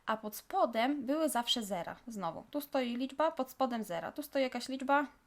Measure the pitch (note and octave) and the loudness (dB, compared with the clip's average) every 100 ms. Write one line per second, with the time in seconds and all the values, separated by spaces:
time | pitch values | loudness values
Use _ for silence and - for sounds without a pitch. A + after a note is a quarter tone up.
0 | - A3 G#3+ - - F#4+ D#4 A3+ B3 D4 | -4 -2 -2 -10 -2 2 4 4 2 2
1 | A#3+ D4+ D#4 A#3+ A#3 B3 G#3 F#3+ - - | 0 2 2 2 2 0 0 -4 -4 -8
2 | - A3 E3+ D#3+ - D4 C#4+ C4+ B3 A#3+ | -10 -4 -4 -4 -6 -6 -2 -2 0 -2
3 | C4 C4+ D#4 D#4+ B3+ - C4 A#3 G#3+ E3+ | -4 0 0 2 -4 0 0 0 -2 -4
4 | E3 - D4 C#4 B3+ B3+ A#3+ C4 C4 C#4+ | -4 -6 -4 0 0 -2 -4 -4 2 2
5 | C#4+ - | 2 -6